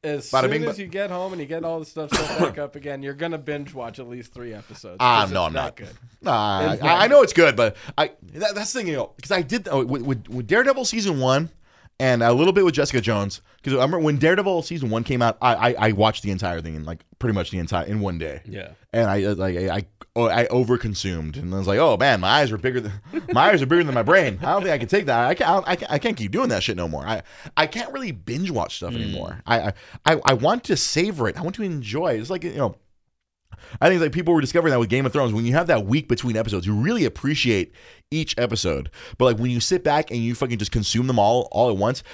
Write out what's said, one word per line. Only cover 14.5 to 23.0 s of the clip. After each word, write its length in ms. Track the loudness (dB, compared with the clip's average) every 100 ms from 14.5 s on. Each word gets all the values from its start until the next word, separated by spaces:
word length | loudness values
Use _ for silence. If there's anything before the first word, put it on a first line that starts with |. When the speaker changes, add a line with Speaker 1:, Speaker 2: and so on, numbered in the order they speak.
| -2
Speaker 2:
season 260 | -4 -6 -2
one 140 | -2
came 180 | -2 0
out, 160 | 0 2
I, 300 | 2 4 2
I, 160 | 2 2
I 40 |
watched 320 | 4 2 2
the 80 | -6
entire 300 | -4 -4 -6
thing 140 | -8 -10
in, 100 | -10
like, 180 | -12 _ _
pretty 140 | -2
much 160 | -2 -2
the 60 | -4
entire, 260 | -4 -4 -4
in 140 | -4
one 180 | -4 -4
day. 220 | -8 -10 -14
Speaker 3:
Yeah. 240 | -14 -16 -20 _
Speaker 2:
And 160 | 0 0
I, 140 | 2 0
uh, 100 | -2
like, 220 | -2 -2
I, 120 | -2 -4
I, 80 | -6 _ -8 -2
oh, 100 | 0
I 200 | 2 2
overconsumed, 920 | 2 2 0 0 -4 -4 -4 -6 -8
and 160 | -6
I 40 | -4
was 100 | 0
like, 120 | 4
"Oh 180 | 4 4
man, 220 | 4 2
my 100 | 2
eyes 220 | 2 2
are 60 | 0
bigger 240 | -2 -4
than, 100 | -6 -12